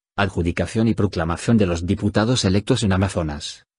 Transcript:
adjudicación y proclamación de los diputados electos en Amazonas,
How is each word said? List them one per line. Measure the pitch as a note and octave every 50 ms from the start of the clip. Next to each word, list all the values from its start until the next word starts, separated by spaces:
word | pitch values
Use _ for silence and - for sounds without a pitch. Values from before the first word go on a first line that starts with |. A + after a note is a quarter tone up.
| _ _ _
adjudicación | - G2 F#2 - - E2 F2 E2+ - - - - A2+ A2+ A#2
y | G#2
proclamación | - G2 G2 - F2+ E2 E2 E2+ - - - A#2 A2
de | G2+
los | F2+ F2 E2 F2
diputados | F2 G2+ F#2+ G#2 G#2 G2+ G#2+ G#2+ A2+ B2+ B2 -
electos | G2 F#2 G#2 G#2 - C3+ A#2 A#2+
en | G2 F#2+
Amazonas, | F#2 G2 G2 - F#2 E2+ D#2 D2 D2 - - - - _ _ _